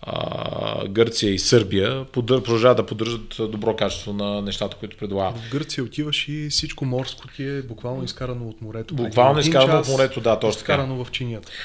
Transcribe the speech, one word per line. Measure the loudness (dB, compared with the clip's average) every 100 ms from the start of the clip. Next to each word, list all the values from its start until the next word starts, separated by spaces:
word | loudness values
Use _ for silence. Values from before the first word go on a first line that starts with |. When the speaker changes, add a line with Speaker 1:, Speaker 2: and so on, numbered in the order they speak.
Speaker 1:
а, | -8 -6 -4 -6 -6 -4 -4 -4 -2
Гърция | 2 2 2 0
и | 2
Сърбия | 4 4 6 2 2 0 -4
поддър-, | -2 2 2
продължават | 4 6 6 6
да | 2
поддържат | -2 -2 -4 -8 -6
добро | -4 -2 -2 0
качество | 0 -2 -6
на | -4 -4 -4
нещата, | -4 -4 -6 -6
които | -14 -10
предлагат. | -4 -2 -2 -4
Speaker 2:
В | -6
Гърция | -6 -4 -6
отиваш | -6 -4 -4 -4 -4
и | -6 -4
всичко | -2 -4 -4 -2
морско | -2 -4 -10 -14
ти | -10
е | -6 -6
буквално | -8 -10 -8 -6
изкарано | -8 -8 -8 -6 -8
от | -10
морето. | -10 -8 -6 -2
Speaker 1:
Буквално | 2 6 6 6
Speaker 2:
Един | 4
Speaker 1:
изкарано | 6 6
Speaker 2:
час | 4 4
Speaker 1:
от |
морето, | 2 2 2
да, | 2 4
точно | 2 0
така. | 0
Speaker 2:
изкарано | 0 0 -4 -6
в |
чинията. | -6 -6 -8 -10 -14